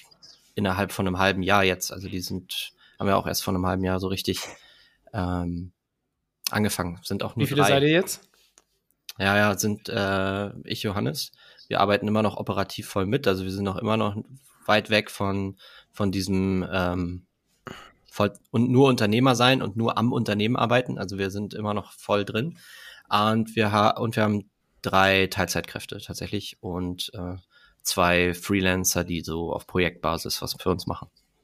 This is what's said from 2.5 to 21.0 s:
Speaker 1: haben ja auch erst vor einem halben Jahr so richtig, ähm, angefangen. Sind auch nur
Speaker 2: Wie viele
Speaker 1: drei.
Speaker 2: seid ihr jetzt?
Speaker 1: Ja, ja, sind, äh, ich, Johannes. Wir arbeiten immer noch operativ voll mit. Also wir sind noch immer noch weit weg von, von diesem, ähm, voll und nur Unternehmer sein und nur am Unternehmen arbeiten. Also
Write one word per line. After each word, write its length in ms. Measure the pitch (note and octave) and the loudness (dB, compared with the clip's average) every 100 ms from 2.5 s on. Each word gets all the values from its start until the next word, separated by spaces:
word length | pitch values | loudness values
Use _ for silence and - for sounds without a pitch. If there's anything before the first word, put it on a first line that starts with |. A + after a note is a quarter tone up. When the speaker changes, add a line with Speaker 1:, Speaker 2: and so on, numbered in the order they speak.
| - - - _ - | -10 -10 -14 _ -4
Speaker 1:
haben 100 | G2+ | 2
ja 80 | F#2+ | 2
auch 100 | E2+ | 0
erst 180 | - | -2
vor 100 | - | -2
einem 100 | F#2+ | 0
halben 200 | F#2 F#2 | 0 0
Jahr 160 | F#2 F#2 | 0 -2
so 80 | F#2+ | -2
richtig, 320 | F#2 - F#2+ - - - _ _ _ _ | -4 -4 -6 -8 -14 -20 _ _ _ _
ähm, 580 | A2+ F2+ F2+ F2 F2 F2+ - _ _ _ _ _ _ - | -6 -2 -2 -4 -6 -10 -16 _ _ _ _ _ _ -6
angefangen. 480 | A2 G#2 - F2 F2 | -2 0 -2 -6 -8
Sind 200 | - G2 | -8 -6
auch 140 | - - | -6 -2
nur 80 | |
Speaker 2:
Wie 40 | A#2 | 0
viele 140 | C3+ | 2
Speaker 1:
drei. 60 | G#2 | 4
Speaker 2:
seid 140 | C#3 | 4
ihr 60 | D3 | 4
jetzt? 380 | D#3+ F#3+ - _ _ _ _ _ _ _ _ - - | 2 0 -6 _ _ _ _ _ _ _ _ -14 -2
Speaker 1:
Ja, 180 | G2 G2+ | 2 4
ja, 200 | G#2 G2 | 4 2
sind, 320 | A2 G#2 - | -2 -4 -4
äh, 640 | A2 G2 G2 F#2+ G2 G2+ - | -2 0 0 0 -2 -4 -8
ich, 180 | - - | -10 -6
Johannes. 500 | A2 G2 A#2+ D3 - _ - - - | -4 -2 -2 -4 -8 _ -20 -20 -2
Wir 120 | - | 2
arbeiten 280 | G2+ G2+ G#2+ | 4 4 2
immer 140 | G#2+ | 2
noch 140 | G#2+ - | 2 -2
operativ 520 | - G2 F#2+ - G#2 | -4 -2 -2 -6 -6
voll 180 | G2+ F#2+ | -4 -2
mit. 200 | B2 G#2+ | 0 0
Also 180 | F#2+ | 0
wir 80 | F#2+ | -2
sind 120 | F#2+ | -4
noch 120 | G2 F#2 | -4 -2
immer 200 | A2 A2 | 0 0
noch 200 | G#2 G2+ - C3+ _ _ - | 0 -4 -10 -16 _ _ 2
weit 240 | G#2 G#2+ | 2 4
weg 200 | G#2+ G#2+ | 0 0
von, 460 | - G2 G2 G2 G2 - - _ | -4 -4 -2 -4 -8 -18 -20 _
von 200 | - G2+ | -4 -2
diesem, 540 | G2 F#2+ F#2+ F#2+ F#2 F2 | -2 0 0 2 0 -2
ähm, 560 | F#2 F2+ F2+ F2 F2+ - _ _ _ - - - _ _ | -2 -2 -2 -4 -8 -14 _ _ _ -18 -16 -20 _ _
voll 220 | - G#2 - _ | 0 0 -2 _
und 200 | A#2+ B2 | 0 4
nur 180 | B2+ C3+ | 6 6
Unternehmer 460 | B2 G#2+ A2 C3+ | 6 2 4 4
sein 280 | A#2+ B2 C3 | 6 4 4
und 140 | - G#2 | 0 -2
nur 200 | A2+ - | 0 2
am 160 | A#2 | 0
Unternehmen 440 | B2+ A2+ G#2 G#2+ B2+ | 0 0 0 0 2
arbeiten. 420 | A2+ A#2+ B2+ | 2 2 2
Also 200 | C3 | -4